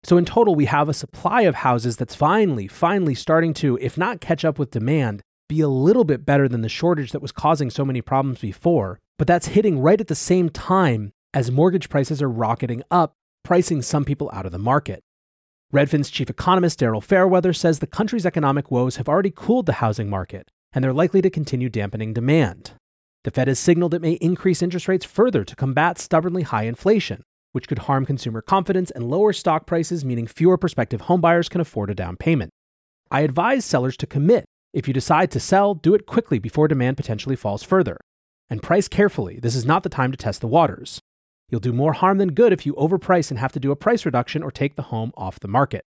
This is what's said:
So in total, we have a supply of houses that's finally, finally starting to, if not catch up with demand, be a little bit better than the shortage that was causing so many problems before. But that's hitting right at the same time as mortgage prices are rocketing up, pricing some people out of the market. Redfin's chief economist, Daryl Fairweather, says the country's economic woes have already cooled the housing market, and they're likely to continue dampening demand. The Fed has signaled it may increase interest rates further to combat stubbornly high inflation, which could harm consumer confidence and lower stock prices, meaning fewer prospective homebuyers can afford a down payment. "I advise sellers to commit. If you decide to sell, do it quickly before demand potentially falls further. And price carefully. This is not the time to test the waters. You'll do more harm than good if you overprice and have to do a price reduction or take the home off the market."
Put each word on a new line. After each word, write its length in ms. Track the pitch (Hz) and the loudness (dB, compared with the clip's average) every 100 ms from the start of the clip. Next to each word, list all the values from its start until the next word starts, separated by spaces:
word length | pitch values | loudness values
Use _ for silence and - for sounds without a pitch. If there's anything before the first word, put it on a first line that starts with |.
So 140 | - 175 | 4 2
in 80 | 175 | 4
total, 300 | - 214 156 | 2 4 4
we 100 | 131 | 2
have 240 | 147 151 | 2 0
a 40 | |
supply 500 | - - - 180 240 | -2 -8 -6 -2 2
of 120 | 196 131 | 2 2
houses 400 | 135 120 120 113 | 0 0 -2 -4
that's 200 | 123 - | -8 0
finally, 520 | 147 202 202 127 95 | 2 4 2 0 -8
finally 480 | - 170 202 165 123 | -2 0 0 0 -2
starting 380 | - 160 165 147 | 2 2 2 0
to, 220 | 143 120 | 0 0
if 180 | 127 - | -4 -2
not 220 | 185 208 | -4 -4
catch 240 | - 160 | -4 -2
up 160 | 165 147 | 0 -2
with 120 | 143 | -4
demand, 500 | 120 117 156 123 104 _ _ _ | -2 0 0 0 -4 _ _ _
be 140 | 156 | 0
a 80 | 151 | 2
little 340 | 131 147 240 | 4 4 4
bit 220 | 170 135 147 | 2 0 2
better 240 | 139 139 | 2 2
than 120 | 120 | 0
the 80 | 113 | -4
shortage 440 | - 170 160 127 | -2 0 0 -4
that 80 | 143 | -8
was 100 | 139 | -10
causing 380 | - 151 160 131 | -4 0 0 -2
so 160 | - 135 | -4 -4
many 160 | 131 | -4
problems 380 | - 135 139 120 | -2 -2 0 -4
before. 600 | 110 - 170 160 95 90 _ - | -8 -2 0 0 -2 -8 _ -4
But 100 | 143 | 2
that's 200 | 175 - | 2 2
hitting 320 | 208 214 147 | 2 2 2
right 220 | 143 202 | 4 4
at 60 | 208 | 2
the 80 | 156 | -4
same 340 | - 180 170 | 0 2 0
time 640 | - - 190 165 113 101 _ _ | -4 0 2 2 0 -6 _ _
as 160 | 139 120 | -4 0
mortgage 380 | 127 180 180 - | 2 2 2 -2
prices 340 | 147 131 147 | -2 -2 -2
are 80 | 139 | -2
rocketing 540 | 113 110 117 120 120 - | -2 -2 -2 -4 -6 0
up, 220 | 175 160 _ _ _ | 0 0 _ _ _
pricing 380 | - 175 175 156 | 0 2 2 -2
some 220 | 120 151 | 0 -2
people 260 | 139 143 143 | -2 -4 -6
out 120 | 95 95 | -8 -10
of 60 | |
the 60 | 90 | -4
market. 440 | 110 143 147 95 _ _ _ _ _ _ _ | 0 0 0 -12 _ _ _ _ _ _ _
Redfin's 380 | 139 143 151 139 | 0 2 0 -2
chief 200 | - 135 | -6 -8
economist, 500 | - - 185 175 - | -2 2 2 2 0
Daryl 240 | 120 110 | -2 -2
Fairweather, 480 | - 190 185 185 180 | 2 4 4 4 2
says 280 | 165 170 156 | 0 0 0
the 80 | - | -4
country's 380 | - 214 233 175 | -4 -2 -2 -2
economic 440 | 170 143 143 139 | 0 0 0 -2
woes 280 | 123 127 - | -2 0 -4
have 120 | 127 | 0
already 220 | 165 196 - | 0 0 -4
cooled 300 | - 247 170 | 0 0 0
the 80 | |
housing 360 | 107 113 104 101 | 0 -2 -2 -4
market, 400 | 98 87 95 - _ _ | -6 -6 -14 -18 _ _
and 120 | 127 | -2
they're 100 | 131 | -2
likely 280 | 131 175 190 | 0 2 2
to 100 | 185 | 2
continue 380 | 170 147 127 123 | -2 -4 -4 -2
dampening 440 | 110 101 107 110 | -4 -6 -6 -6
demand. 580 | 110 123 160 113 - - _ _ _ _ _ | -2 2 2 2 -4 -20 _ _ _ _ _
The 80 | - | -6
Fed 160 | - 127 | -2 0
has 100 | 131 | 2
signaled 360 | - 170 175 | 2 2 2
it 80 | 170 | 0
may 120 | 165 | -2
increase 480 | 170 165 180 190 170 | 0 -2 0 0 0
interest 260 | 180 175 - | -2 -4 -2
rates 180 | 190 - | -2 -2
further 380 | - 247 175 | 2 2 2
to 120 | 98 - | -4 -4
combat 420 | 135 131 170 175 | -2 2 0 -2
stubbornly 460 | - 165 175 180 | 0 0 0 -4
high 200 | 151 107 | -2 -2
inflation, 600 | 113 123 190 220 - 95 - _ _ | -2 -2 2 2 0 -10 -14 _ _
which 140 | 127 - | -10 -6
could 120 | 127 | -8
harm 260 | - 135 131 | -2 0 0
consumer 360 | 139 120 113 | -4 -4 -8
confidence 500 | - 151 185 185 180 | 0 0 2 -2 -4
and 180 | - 120 | -6 -4
lower 240 | 160 214 | 0 0
stock 320 | - 185 160 - | 0 -2 -2 -2
prices, 400 | 170 165 175 135 | -4 -2 -4 -4
meaning 220 | 117 117 | -4 -6
fewer 300 | - 165 180 | 2 4 4
prospective 460 | 170 - 117 110 | 0 -2 -4 -4
homebuyers 460 | - 175 165 170 165 | 0 2 4 2 0
can 120 | 175 | -4
afford 280 | 160 - 101 | -4 -6 -6
a 60 | 98 | -6
down 220 | 87 90 | -8 -4
payment. 340 | 160 156 82 _ _ _ _ _ _ | 0 0 -2 _ _ _ _ _ _
"I 120 | 131 | 0
advise 440 | 151 135 208 269 - | 0 0 0 0 0
sellers 320 | 139 127 - | 0 0 -4
to 100 | - | -6
commit. 380 | 143 156 240 - _ _ | 0 4 2 0 _ _
If 140 | - 135 | -6 -2
you 60 | |
decide 380 | 131 - 160 180 | -4 2 2 2
to 80 | 127 | -2
sell, 340 | - 190 202 | 2 2 2
do 220 | 185 160 208 | 2 2 2
it 100 | - | 2
quickly 320 | - - 117 | -2 0 -4
before 300 | 110 - 151 | -2 0 0
demand 300 | 139 123 139 | 2 -2 -2
potentially 380 | - 107 135 131 | -6 -6 -6 -6
falls 280 | 107 101 | -4 -6
further. 340 | - 190 123 - _ _ _ _ _ | 0 0 0 -6 _ _ _ _ _
And 120 | 107 | -10
price 260 | - 180 - | 0 0 0
carefully. 520 | - 202 - 92 101 | 0 0 0 -8 -4
This 160 | 120 123 | -4 -2
is 100 | 117 | 0
not 180 | 170 | 0
the 60 | 185 | -2
time 220 | - 127 | -2 -2
to 60 | 135 | -2
test 240 | 110 95 | -6 -6
the 60 | 113 | 0
waters. 520 | 156 160 - - - _ _ _ _ _ | 2 2 -2 -14 -16 _ _ _ _ _
You'll 100 | 117 | -4
do 140 | 117 | -2
more 200 | 120 151 | 0 0
harm 240 | - 185 196 | 2 2 2
than 160 | 196 | 0
good 180 | 147 233 | 4 4
if 140 | 185 - | 2 -2
you 80 | |
overprice 560 | 143 156 185 - 180 - | -2 0 0 0 0 0
and 100 | 120 | -4
have 120 | 131 | -4
to 80 | 143 | -4
do 100 | 135 | -4
a 60 | 147 | -2
price 300 | 214 240 170 | 0 0 0
reduction 360 | 120 123 151 | -2 -2 -6
or 80 | 147 | -8
take 260 | - 139 - | -4 -6 -4
the 80 | |
home 280 | - 113 113 - | -8 -6 -6 -8
off 240 | 92 - | -12 -10
the 80 | 98 | -2
market." 380 | 113 139 92 _ | 0 0 -4 _